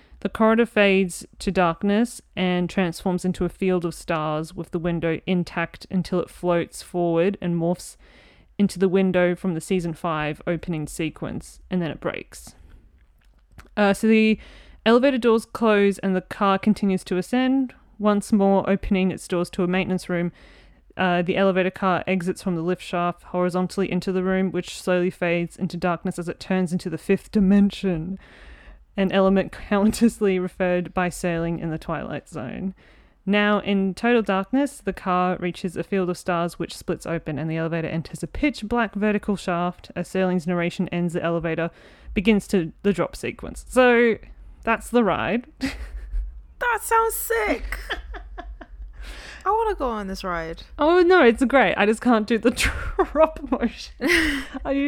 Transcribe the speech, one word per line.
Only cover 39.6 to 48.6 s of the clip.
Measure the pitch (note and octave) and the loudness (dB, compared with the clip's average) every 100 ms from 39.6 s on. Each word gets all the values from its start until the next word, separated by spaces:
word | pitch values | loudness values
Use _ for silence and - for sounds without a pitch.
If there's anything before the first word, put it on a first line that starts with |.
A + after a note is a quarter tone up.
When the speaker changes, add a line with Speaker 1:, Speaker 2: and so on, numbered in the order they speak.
| F3 - - - | -2 -4 -10 -8
Speaker 1:
As | F3 | -4
Serling's | F#3+ F#3 F3+ D#3+ | 0 0 0 0
narration | F3 E3+ - F3+ | -2 -2 -2 -4
ends, | F3 F3 | -2 -2
the | E3+ | -2
elevator | E3 E3+ E3 D#3+ E3 - - - - | -2 -2 -2 -2 -4 -6 -20 -20 -6
begins | - F#3+ G#3 - | 0 2 2 2
to | F#3+ D#3+ - | 0 -2 -2
the | G3+ | -2
drop | F3+ E3 - | 0 -2 -4
sequence. | A2+ - - - - | -8 -8 -10 -12 -2
So | A#3+ B3 A#3+ A#3 G#3+ - - - - | 4 6 6 4 2 -6 -20 -20 -8
that's | - A3 - | -4 -4 0
the | A#3+ | 2
ride. | G#3+ D#3 A2 A3 - - | 4 2 0 -2 -4 -8
<laughs> | C4+ - - - - - - - - - | -8 -6 -10 -12 -6 -6 -6 -10 -20 -6
Speaker 2:
That | B4 A4 | -2 -2
sounds | - A4+ A4+ | 0 2 2
sick. | G#4+ - A4+ G#4 C#4 - - - | -2 -2 -2 0 -2 -4 -8 -8
Speaker 1:
<laughs> | A4 - A4 - - - - | -10 -10 -14 -14 -16 -14 -16